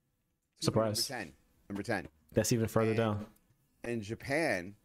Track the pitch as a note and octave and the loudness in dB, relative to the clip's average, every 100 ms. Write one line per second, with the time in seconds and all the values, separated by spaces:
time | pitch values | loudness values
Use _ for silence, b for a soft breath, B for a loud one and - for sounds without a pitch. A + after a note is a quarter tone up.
0 | _ _ _ _ _ _ - A2 A2 G#2 | _ _ _ _ _ _ 0 2 2 0
1 | - B2 E2+ - _ _ _ G2+ G#2+ G#2 | -4 -6 -10 -14 _ _ _ -8 -4 -4
2 | D2 - _ - G#2+ A#2+ A2 A2 A2 A2 | -4 -16 _ 0 2 2 2 4 4 4
3 | A2+ G#2 G#2 - _ _ _ _ A#2 A#2 | 2 0 -6 -16 _ _ _ _ -6 -4
4 | G2+ A2+ - C#3+ D#3 F#2+ F2+ G#2 | -4 -8 -2 0 2 0 -4 -14